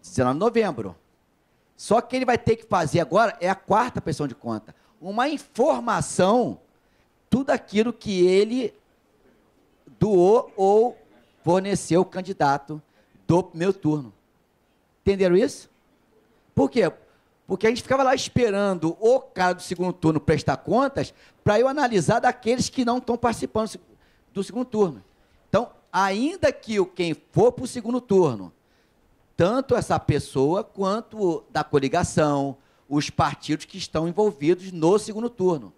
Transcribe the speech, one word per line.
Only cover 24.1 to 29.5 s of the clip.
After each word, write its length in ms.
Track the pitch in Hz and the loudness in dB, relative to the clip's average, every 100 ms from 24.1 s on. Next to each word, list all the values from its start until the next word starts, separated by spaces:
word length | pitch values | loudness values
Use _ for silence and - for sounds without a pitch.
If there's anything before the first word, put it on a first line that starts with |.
| _ _ | _ _
do 100 | - | -10
segundo 220 | 190 214 247 | -8 -6 -6
turno. 380 | 214 196 120 _ _ _ _ _ | 0 0 -2 _ _ _ _ _
Então, 220 | 190 240 - _ | -2 -2 -12 _
ainda 580 | 175 196 196 269 381 196 | 0 0 0 -2 0 -2
que 280 | - - 214 | -2 -4 -2
o, 80 | 185 | -2
quem 260 | - 175 151 _ | -2 -4 -4 _
for 200 | - 226 | 2 2
pro 160 | 240 254 | 2 -10
segundo 340 | 247 226 247 | -8 -4 -6
turno, 500 | 247 190 165 113 90 _ _ _ _ _ _ _ _ - | 0 2 2 0 -12 _ _ _ _ _ _ _ _ 0
tanto 380 | 170 | 0